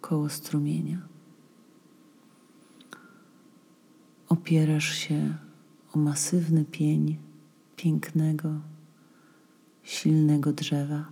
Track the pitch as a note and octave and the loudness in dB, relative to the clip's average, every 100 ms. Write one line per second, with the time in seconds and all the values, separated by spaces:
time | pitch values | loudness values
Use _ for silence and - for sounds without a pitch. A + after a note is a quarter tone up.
0 | - D#3 D3+ - - D3+ D3 D#3 D3+ F3 | -2 -2 -2 -6 -4 -2 0 -2 -2 -6
1 | - - - - _ _ _ _ _ _ | -8 -20 -20 -20 _ _ _ _ _ _
2 | _ _ _ _ _ _ _ - - - | _ _ _ _ _ _ _ -20 -20 -20
3 | - - - _ - _ _ _ _ _ | -20 -20 -20 _ -20 _ _ _ _ _
4 | _ _ - E3 - E3 D#3 D3+ D3+ D#3 | _ _ -2 -2 2 2 4 2 0 -4
5 | - D3+ D3+ D#3 - - - - _ D3+ | -4 -2 -2 -4 -12 -20 -20 -20 _ 0
6 | D3+ D3 - F3+ E3 D#3+ D3+ - D3+ D#3 | 2 0 0 0 4 2 2 0 2 2
7 | D3+ D#3 - - - _ _ - E3 D#3 | 0 -2 -10 -20 -20 _ _ -4 0 0
8 | - D#3+ D#3 D3+ D#3+ D3+ - - - _ | 0 0 0 0 -4 -6 -8 -20 -20 _
9 | - - - _ _ _ _ _ - - | -20 -20 -20 _ _ _ _ _ -12 -2
10 | D#3+ D#3 D3+ D3 C#3+ D3 D#3 D3 C#3+ D3+ | 4 6 6 4 2 -2 -2 -2 -2 -4
11 | D3+ | -8